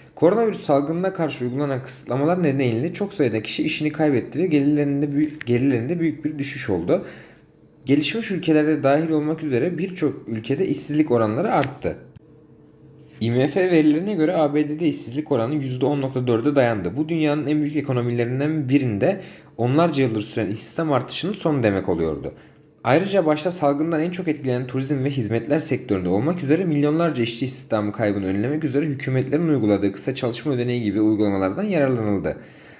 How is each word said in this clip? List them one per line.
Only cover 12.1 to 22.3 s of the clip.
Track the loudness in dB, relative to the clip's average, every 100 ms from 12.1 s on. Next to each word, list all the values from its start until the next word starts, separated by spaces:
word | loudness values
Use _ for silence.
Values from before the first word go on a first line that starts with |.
| -20 -20 -20 -20 -20 -20 -20 -20 -20 -20 -4
I | 0
M | 2 2
F | 2 4
verilerine | 6 6 4 0
göre | 0 0 2
A | 2
B | 2 0
D'de | 0 -2
işsizlik | -2 -6 -8 0
oranı | 0 0
yüzde | -2 -2 0 0
on | 0
nokta | -2 -2 2
dörde | 2 4 4
dayandı. | 4 2 -2 -4
Bu | -2
dünyanın | 0 2 0 0
en | 0
büyük | 0 -2
ekonomilerinden | 0 0 0 0 0 0 -2 -2 2
birinde | 2 2 2 0 0 -8 -20 -16 -2
onlarca | 2 4 4 2
yıldır | 0 0
süren | -4 -4 -4
istihdam | -4 -8 -4 0
artışının | 0 0 -6 -6
sonu | -4 -2 2
demek | 2 2 0
oluyordu. | 0 -2 -4 -8